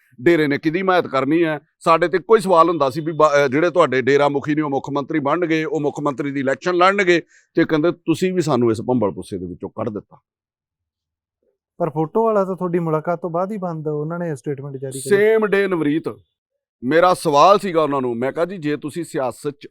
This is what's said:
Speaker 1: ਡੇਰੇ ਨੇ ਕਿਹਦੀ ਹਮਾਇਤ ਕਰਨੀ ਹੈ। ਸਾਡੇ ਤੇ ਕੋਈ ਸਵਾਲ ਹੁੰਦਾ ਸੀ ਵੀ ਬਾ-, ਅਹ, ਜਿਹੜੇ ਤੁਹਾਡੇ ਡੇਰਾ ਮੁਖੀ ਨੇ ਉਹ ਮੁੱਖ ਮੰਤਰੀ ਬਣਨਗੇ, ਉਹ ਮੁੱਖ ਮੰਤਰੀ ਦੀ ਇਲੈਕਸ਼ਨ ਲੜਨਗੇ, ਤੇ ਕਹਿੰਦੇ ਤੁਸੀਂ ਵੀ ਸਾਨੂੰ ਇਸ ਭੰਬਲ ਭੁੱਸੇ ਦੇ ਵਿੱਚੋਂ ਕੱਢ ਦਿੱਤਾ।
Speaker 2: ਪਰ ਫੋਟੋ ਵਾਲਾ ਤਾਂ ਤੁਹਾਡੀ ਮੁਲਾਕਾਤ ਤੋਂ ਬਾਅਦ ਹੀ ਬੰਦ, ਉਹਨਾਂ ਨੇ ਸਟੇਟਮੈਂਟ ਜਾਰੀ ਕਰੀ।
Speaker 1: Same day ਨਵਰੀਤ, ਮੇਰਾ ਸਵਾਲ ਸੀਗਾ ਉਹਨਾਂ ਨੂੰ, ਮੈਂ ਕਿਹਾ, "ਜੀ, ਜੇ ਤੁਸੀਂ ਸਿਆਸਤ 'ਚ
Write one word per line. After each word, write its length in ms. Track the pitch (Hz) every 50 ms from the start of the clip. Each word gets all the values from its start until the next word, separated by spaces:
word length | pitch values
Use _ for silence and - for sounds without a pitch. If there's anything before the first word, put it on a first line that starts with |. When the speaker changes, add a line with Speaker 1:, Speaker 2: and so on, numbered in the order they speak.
| _ _ _ -
Speaker 1:
ਡੇਰੇ 240 | 123 170 170 156 151
ਨੇ 120 | 139 143 135
ਕਿਹਦੀ 220 | - 160 151 185
ਹਮਾਇਤ 260 | 190 185 180 175 139
ਕਰਨੀ 380 | 120 - 135 131 135 156 170 170
ਹੈ। 160 | 160 151 143 - _ _ _
ਸਾਡੇ 280 | - 175 165 160 175 165
ਤੇ 100 | 190 180
ਕੋਈ 220 | - - 226 226
ਸਵਾਲ 280 | 170 190 180 160 165 170
ਹੁੰਦਾ 220 | 175 151 139 135
ਸੀ 100 | 120 165
ਵੀ 120 | 147 165
ਬਾ-, 320 | 165 147 151 151 143 143 143
ਅਹ, 40 | 135
ਜਿਹੜੇ 220 | 123 151 170 175
ਤੁਹਾਡੇ 320 | 139 175 160 135 127 131
ਡੇਰਾ 260 | 120 131 143 139 117 139
ਮੁਖੀ 260 | 143 139 - 151 147
ਨੇ 80 | 151
ਉਹ 80 | 156 147
ਮੁੱਖ 200 | 139 131 - 143
ਮੰਤਰੀ 280 | 139 147 135 - 160 156
ਬਣਨਗੇ, 460 | 139 143 156 175 175 156 160 160 156
ਉਹ 160 | 151 143 156
ਮੁੱਖ 200 | 147 143 - 160
ਮੰਤਰੀ 300 | 147 147 135 135 151 143
ਦੀ 100 | 139 139
ਇਲੈਕਸ਼ਨ 340 | 131 135 135 127 - 185 180
ਲੜਨਗੇ, 480 | 175 180 190 196 202 196 175 175 160 - _ _ _ _ _ _
ਤੇ 100 | 170 160
ਕਹਿੰਦੇ 280 | - 156 151 156 175
ਤੁਸੀਂ 400 | 170 - _ 165 156 - 190 185
ਵੀ 80 | 180 180
ਸਾਨੂੰ 300 | 147 156 135 120 120 117
ਇਸ 100 | 110 110
ਭੰਬਲ 300 | - 123 127 123 107 98
ਭੁੱਸੇ 280 | 78 92 90 - 104 90
ਦੇ 80 | 92
ਵਿੱਚੋਂ 240 | 85 87 - 98 87
ਕੱਢ 180 | - 107 110 117
ਦਿੱਤਾ। 320 | 104 98 - _ - _ _ _ _ _ _ _ _ _ _ _ _ _ _ _ _ _ _ _ _ _ _ _ _ _ _ _ _ _ _ _ _ -
Speaker 2:
ਪਰ 120 | 175 160
ਫੋਟੋ 340 | 131 156 160 156 - 220 226
ਵਾਲਾ 200 | 226 220 202 190
ਤਾਂ 120 | 185 185
ਤੁਹਾਡੀ 220 | - 180 180 170 180
ਮੁਲਾਕਾਤ 440 | 170 160 156 156 151 170 170 165
ਤੋਂ 80 | - 175
ਬਾਅਦ 220 | 160 170 190 190
ਹੀ 40 | 220
ਬੰਦ, 320 | 202 185 175 160 160 147 156
ਉਹਨਾਂ 300 | 151 147 151 160 170 175
ਨੇ 180 | 175 165 147
ਸਟੇਟਮੈਂਟ 400 | 131 - 151 139 131 135 143 135
ਜਾਰੀ 240 | 131 135 131 127 135
ਕਰੀ। 340 | - - 202 196 208 214 220
Speaker 1:
Same 100 | 226 214
day 240 | 196 196 196 196 190
ਨਵਰੀਤ, 480 | 185 165 151 147 147 165 - 131 110 123 _ _ _ _ _ _ _ _ _ _ _ _ 120
ਮੇਰਾ 300 | 127 151 165 180 185 180
ਸਵਾਲ 440 | - - 170 143 143 156 185 202 196
ਸੀਗਾ 240 | 202 196 160 160
ਉਹਨਾਂ 180 | 156 139 143 139
ਨੂੰ, 180 | 127 123 117 113
ਮੈਂ 140 | 127 135
ਕਿਹਾ, 120 | 127 151 175
"ਜੀ, 140 | 175 202 185
ਜੇ 180 | 147 147 147
ਤੁਸੀਂ 280 | 127 - 143 - 175 165
ਸਿਆਸਤ 460 | - - 151 131 123 - - - 147
'ਚ 180 | 135 - - -